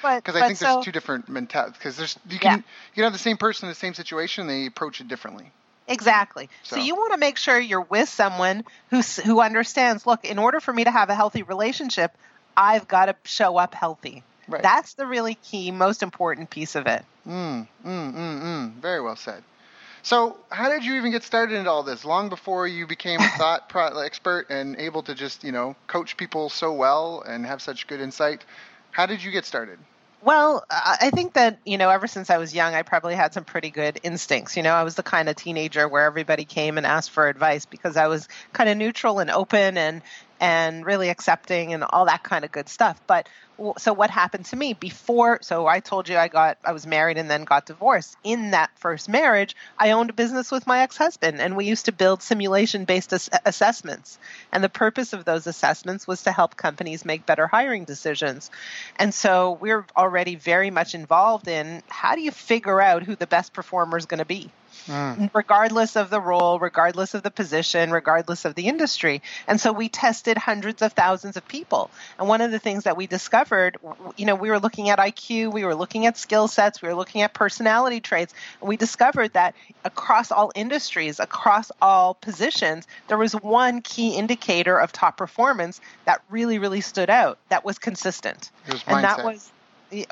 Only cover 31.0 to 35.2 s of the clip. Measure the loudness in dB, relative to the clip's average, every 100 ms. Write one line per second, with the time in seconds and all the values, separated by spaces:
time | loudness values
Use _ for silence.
31 | 2 0 0 4 4 2 -6 0 4 4
32 | 0 -8 0 0 0 -2 0 0 -2 -2
33 | -2 0 -2 -2 -8 -8 -8 -4 -4 -4
34 | -8 -8 -2 -2 -2 -2 2 2 2 -4
35 | -2 -2